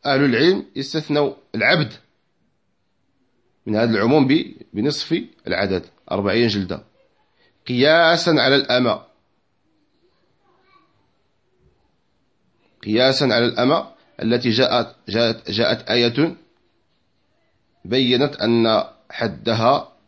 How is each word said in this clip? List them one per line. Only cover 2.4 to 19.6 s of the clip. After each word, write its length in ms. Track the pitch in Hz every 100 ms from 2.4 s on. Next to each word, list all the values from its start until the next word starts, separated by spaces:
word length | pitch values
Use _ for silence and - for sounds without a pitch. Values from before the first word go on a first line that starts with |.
| _ _ _ _ _ _ _ _ _ _ _ _ -
من 100 | 107
هذا 140 | 117
العموم 360 | 110 113 151 127
ب-، 280 | 156 - - -
بنصف 520 | 98 131 147 - 165 - _ -
العدد، 400 | 90 101 92 - _ -
أربعين 380 | 95 101 101 117
جلدة، 360 | 101 92 87 - _ _ _ _ _ _ _ -
قياسا 640 | 123 139 165 165 170 175
على 260 | 156 131 139
الأمة، 480 | 135 123 123 90 - _ _ _ _ _ _ _ _ _ 359 _ _ _ 370 359 381 381 _ _ _ _ _ _ _ 370 _ _ _ _ _ _ _ _ _ _ _ _
قياسا 420 | - 107 131 135
على 220 | 139 113 120
الأمة 460 | - 127 160 - - _ -
التي 280 | 113 120 120
جاءت، 460 | 110 131 120 107 - -
جاءت، 420 | 104 117 113 -
جاءت 400 | 101 117 - -
آية 460 | 120 120 120 165 185 _ _ _ _ _ _ _ _ _ _ _ _ _ _
بيّنت 520 | 87 127 123 123 143 -
أن 480 | 113 117 113 110 - - _
حدها 840 | - 117 - 117 113